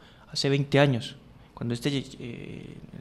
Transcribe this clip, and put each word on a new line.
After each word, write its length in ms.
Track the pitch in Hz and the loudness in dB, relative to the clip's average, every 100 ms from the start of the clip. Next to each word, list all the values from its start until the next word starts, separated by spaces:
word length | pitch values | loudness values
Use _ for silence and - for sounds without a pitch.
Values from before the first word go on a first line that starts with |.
| - - - | -20 -20 -10
Hace 180 | - 143 | -2 2
veinte 320 | 139 139 135 | 2 4 6
años, 380 | 143 120 - - - - - | 6 4 -2 -12 -20 -20 -18
cuando 200 | - 120 | -8 -4
este, 160 | 120 147 139 | -2 0 -2
eh, 800 | - - 123 - - - - - - - | -4 -10 -12 -10 -12 -12 -14 -16 -16 -16